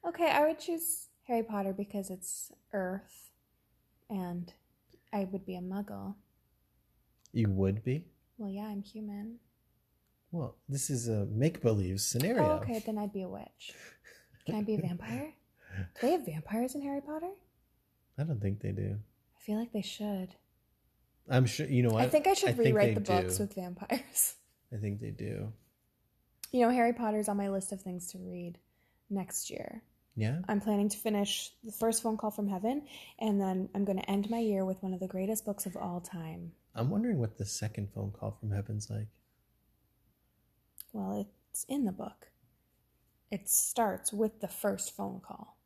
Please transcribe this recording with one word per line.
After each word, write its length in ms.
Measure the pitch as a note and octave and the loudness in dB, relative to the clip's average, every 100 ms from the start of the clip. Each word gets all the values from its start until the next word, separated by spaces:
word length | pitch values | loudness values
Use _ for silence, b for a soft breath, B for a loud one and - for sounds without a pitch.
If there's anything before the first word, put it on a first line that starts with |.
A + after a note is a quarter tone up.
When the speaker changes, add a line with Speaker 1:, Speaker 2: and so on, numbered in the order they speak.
| F4 | -4
Speaker 1:
Okay, 240 | E4+ E4+ | 2 4
I 160 | - D4+ | 6 6
would 140 | D#4+ | 4
choose 480 | - E4 - - - _ - | -2 -4 -2 -4 -6 _ -2
Harry 160 | A#3+ | 0
Potter 280 | A3+ G#3 G3 | 0 -2 -2
because 380 | F#3+ G3+ G3+ F#3+ | -2 -4 -4 -6
it's 420 | F#3 - - - - _ | -8 -8 -10 -10 -16 _
Earth 580 | G3+ F#3 F#3+ - - - _ _ _ _ _ _ _ _ | -2 -2 -4 -8 -20 -20 _ _ _ _ _ _ _ _
and 420 | G3+ F3+ F3 F3 - _ _ _ - _ | -4 -4 -4 -8 -12 _ _ _ -20 _
I 100 | G#3 F#3+ | -2 -2
would 140 | F#3+ F#3+ | -4 -6
be 100 | F3+ | -8
a 60 | |
muggle. 540 | F3+ F#3+ G#3 G3+ G3 G3+ _ _ _ _ _ _ _ _ _ _ - | -4 -6 -6 -6 -8 -10 _ _ _ _ _ _ _ _ _ _ -6
Speaker 2:
You 180 | - A2 | 2 4
would 340 | F#2+ F#2+ G2+ B2+ | 6 4 4 0
be? 220 | C#3 F3 _ _ _ | -2 -4 _ _ _
Speaker 1:
Well, 120 | G#3 | -8
yeah, 140 | G3 G#3+ | -6 -6
I'm 160 | G3+ | -8
human. 540 | G3+ G#3+ G#3+ G3+ G#3+ A#3 _ _ _ _ _ _ _ _ _ | -8 -10 -10 -8 -10 -12 _ _ _ _ _ _ _ _ _
Speaker 2:
Well, 240 | E3+ C3+ - - | -4 -4 -6 -6
this 220 | C#3 - | -4 0
is 180 | C3 A#2+ | 0 2
a 180 | A2 G2 | 2 2
make-believe 760 | G#2 C#3+ E3+ A2+ G#2+ F#2 F#2+ | 4 2 4 4 4 4 2
scenario. 420 | - A#2+ D#3 B3 | 0 2 4 6
Speaker 1:
Oh, 80 | D4+ D4+ | 6 4
okay, 180 | - A3+ | 2 -2
then 140 | G#3+ G#3+ | -2 -4
I'd 160 | G#3 | -2
be 80 | G3+ | -4
a 80 | F#3 | -6
witch. 440 | G3+ - _ - - B B B B B - - | -8 -14 _ -18 -16 B B B B B -16 -6
Can 80 | G#3+ | -2
I 80 | |
be 100 | G#3 | 0
a 80 | G#3+ | 0
Speaker 2:
<laughs> 0 | |
Speaker 1:
vampire? 520 | F3+ F3 A3 A#3+ D4+ - _ _ B F#2+ | 0 -2 -4 -6 -6 -12 _ _ B -6
Do 300 | F#2 - A#3+ | -6 -2 2
they 40 | |
have 120 | F4 B3+ | 2 0
vampires 480 | D#3 - G#3+ B3 | -8 -4 -2 -2
in 80 | C#4+ | -2
Harry 200 | C#4 C#4 | -4 -4
Potter? 280 | C#4+ D#4 F4 G4 _ _ _ _ _ _ _ - | -6 -8 -8 -10 _ _ _ _ _ _ _ -6
Speaker 2:
I 60 | |
don't 180 | D#3 B2+ | -2 0
think 180 | G2+ G2+ | -2 -2
they 120 | G2+ | -4
do. 260 | G2 G2 G2+ G#2 _ _ _ | -2 -2 -4 -8 _ _ _
Speaker 1:
I 20 | |
feel 200 | - G#3+ | -6 -4
like 120 | A#3 | -2
they 120 | G#3+ | -4
should. 460 | F#3+ - G#3 G3 F#3 - _ _ _ _ _ _ _ _ - | -6 -6 -4 -4 -6 -12 _ _ _ _ _ _ _ _ 2
Speaker 2:
I'm 160 | B2+ B2+ | 6 6
sure, 220 | - D3+ | 4 2
you 160 | C3+ | 6
know 80 | B2 | 6
what? 100 | A2 | 6
Speaker 1:
I 60 | F3 | 6
think 160 | D4+ D4+ | 6 6
I 80 | |
should 160 | G4 G4 | 6 4
Speaker 2:
I 40 | |
think 120 | - A3+ | 6 6
Speaker 1:
rewrite 220 | G#3+ G3+ | 8 6
Speaker 2:
they 40 | G#3+ | 4
Speaker 1:
the 60 | |
books 360 | G3+ F#3 - F#3 | 4 2 4 0
Speaker 2:
do. 60 | |
Speaker 1:
with 100 | G3+ | -2
vampires. 840 | - F3+ F3+ - C4 - - - - _ | -4 -8 -8 -2 -2 -2 0 0 0 _
<laughs> 200 | _ _ | _ _
Speaker 2:
I 40 | A2 | -4
think 220 | G#2 G2+ | -2 -2
they 100 | A2 | -6
do. 420 | G#2 G#2+ G#2+ G#2 A2 _ _ _ _ _ _ _ _ - | -6 -6 -4 -6 -8 _ _ _ _ _ _ _ _ -4
Speaker 1:
You 100 | B3+ | 4
know, 100 | A#3 | 4
Harry 220 | B3 A#3 | 6 4
Potter's 360 | A#3+ A#3 G#3+ G#3 | 4 0 0 2
on 80 | G3+ | 0
my 120 | G3+ | 0
list 220 | G3 F#3+ | -2 -4
of 100 | F#3+ | -8
things 240 | F#3+ F3+ F3 | -8 -8 -8
to 60 | F#3 | -12
read 400 | F#3 F3+ F3 F3 _ _ _ _ _ | -10 -8 -8 -12 _ _ _ _ _
next 400 | G3 F3+ - - | -4 -2 -6 -6
year. 320 | - - - - _ _ - | -8 -8 -12 -16 _ _ -2
Speaker 2:
Yeah? 240 | A2 D3 F3+ | 0 0 0
Speaker 1:
I'm 100 | G#3 | 0
planning 280 | G3+ G#3 G#3 | 2 2 2
to 80 | G3+ | 2
finish 540 | A3+ G#3 G3+ - - - | 0 2 0 -2 -6 -12
The 80 | A3+ | -14
First 300 | G#3+ A3+ A3+ | 0 2 2
Phone 160 | A#3 A3 | 0 -2
Call 140 | G#3+ | -2
from 160 | G#3 G#3 | -2 -2
Heaven, 400 | F#3 G#3+ C#4 D4 B B B | 0 0 -2 -4 B B B
and 200 | A3 G3+ | 0 2
then 300 | G3 F#3 F#3 G3 | 2 0 -2 0
I'm 100 | G3 | 0
gonna 160 | F#3+ - | 0 0
end 240 | G3 G#3 | 0 0
my 80 | A3+ | 0
year 260 | A3+ G3 F#3+ | 2 2 2
with 160 | F#3+ | 0
one 120 | F#3+ F#3 | -2 -2
of 40 | |
the 80 | F#3 | -4
greatest 380 | F#3 F#3+ A3 - | -2 0 -2 -2
books 220 | G3+ G3 | -4 -4
of 100 | F3 | -4
all 240 | F3+ F3 | -4 -4
time. 500 | F3 F3 D#3+ E3+ E3+ - _ | -6 -8 -6 -8 -10 -14 _
Speaker 2:
I'm 160 | - A#2+ | -2 0
wondering 280 | G3+ A#3 F#3 | 2 2 2
what 200 | A2+ - | 2 -2
the 80 | G2+ | -6
second 440 | - A2 A2 G2+ | -4 -4 -4 -6
Phone 180 | - G2+ | -4 -6
Call 260 | G2+ G#2 G#2+ | -4 -8 -6
from 120 | G#2+ | -2
Heaven's 380 | G2+ G2+ G#2+ G#2 | -2 -2 -6 -4
like. 180 | G#2+ G#2+ _ _ _ _ _ _ _ _ _ _ _ _ _ _ _ _ - - | -6 -6 _ _ _ _ _ _ _ _ _ _ _ _ _ _ _ _ -20 -12
Speaker 1:
Well, 340 | G#3+ F#3+ G#3 G3+ _ _ | -6 -4 -4 -6 _ _
it's 140 | - - | -10 -4
in 160 | C#4 A#3 | 0 0
the 60 | |
book. 360 | F3+ - - - _ _ _ _ _ _ _ _ _ _ | 0 -8 -10 -20 _ _ _ _ _ _ _ _ _ _
It 200 | G3+ - | -8 0
starts 600 | - - - A3 F#3 - | 2 2 2 2 2 -4
with 260 | G3+ A3 - | 0 0 0
the 60 | F#3+ | -10
first 480 | - G#3 F#3+ - - | -2 -2 -2 -4 -4
phone 240 | G3+ F#3+ - | -6 -6 -12
call. 320 | - - - | -16 -16 -20